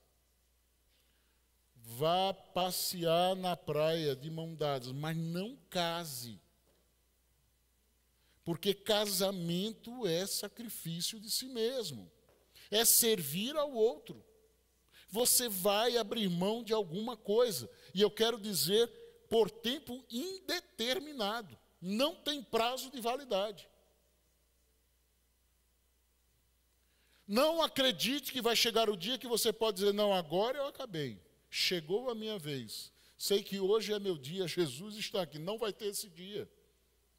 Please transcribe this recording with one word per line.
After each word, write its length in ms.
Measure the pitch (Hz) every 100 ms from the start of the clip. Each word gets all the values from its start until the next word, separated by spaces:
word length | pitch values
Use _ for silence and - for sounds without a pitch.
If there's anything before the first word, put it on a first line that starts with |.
| _ _ _ _ _ _ _ _ _ _ _ _ _ _ _ _ _ -
Vá 560 | 117 120 156 180 190
passear 1040 | 190 - 180 185 180 - 180 165 165 185 190
na 180 | 180
praia 600 | 170 - 147 156 165 151 131
de 140 | 147
mão 240 | 160 165
dadas, 360 | 156 147 139 123
mas 240 | 135 156
não 400 | 165 165 170 214 277 -
case. 720 | 180 170 170 165 127 120 101 _ _ _ _ _ _ _ _ _ _ _ _ _ _ _ _ _ _ _ _
Porque 300 | - 170 202
casamento 1300 | 196 - 208 208 185 196 196 170 175 214 220 233 247 202
é 200 | 165 196
sacrifício 960 | - 202 - 220 - 165 165 165 220
de 100 | 214
si 160 | - 262
mesmo. 640 | 247 226 262 180 120 87 _ _ _ _ - -
É 160 | 208 226
servir 680 | - 233 214 139 165 233
ao 160 | 311 294
outro. 540 | 247 220 294 - 123 - _ _ _ _ _ _ - -
Você 360 | 202 247 - 240
vai 520 | 190 202 202 240 233
abrir 320 | 208 226 202
mão 340 | 170 196 226
de 80 | 214
alguma 460 | 220 180 175 226 233
coisa. 520 | - 214 247 147 113 - -
E 80 | 180
eu 100 | 208
quero 300 | - 226 240
dizer, 500 | 202 175 147 208 233 - - - -
por 220 | 226 196
tempo 520 | - 226 302 - 247 -
indeterminado. 1500 | 233 359 381 - 349 - - 233 311 294 277 202 233 185 - _ -
Não 320 | 175 208 294
tem 280 | 370 - 294
prazo 480 | 220 226 226 254 262
de 100 | 262
validade. 680 | 226 269 269 196 214 190 - _ _ _ _ _ _ _ _ _ _ _ _ _ _ _ _ _ _ _ _ _ _ _ _ _ _ _ _ _ _ _ _ _ _ _ -
Não 340 | 208 311 330
acredite 720 | 302 - 262 170 180 285 -
que 80 | 254
vai 160 | 226 220
chegar 320 | 240 220 220
o 80 | 208
dia 220 | 175 262
que 80 | 247
você 260 | 226 233
pode 260 | 208 226 185
dizer, 140 | 202
"Não, 220 | 202 208
agora 440 | 190 156 175 226 285
eu 80 | 277
acabei. 540 | 277 262 165 139 101 - _ -
Chegou 600 | - - 180 156 202 254
a 40 |
minha 240 | 226 214 214
vez. 540 | 151 139 113 - - _ - -
Sei 260 | - 202
que 160 | 196 196
hoje 340 | 190 220 196
é 60 | 208
meu 200 | 196 165
dia, 280 | 131 190 170
Jesus 500 | 170 160 123 214 214
está 260 | - 202
aqui." 160 | 175 151
Não 180 | 165 220
vai 160 | 220
ter 140 | 185 208
esse 220 | 202 214
dia. 400 | 165 190 208 208 _ _ _ _ _ _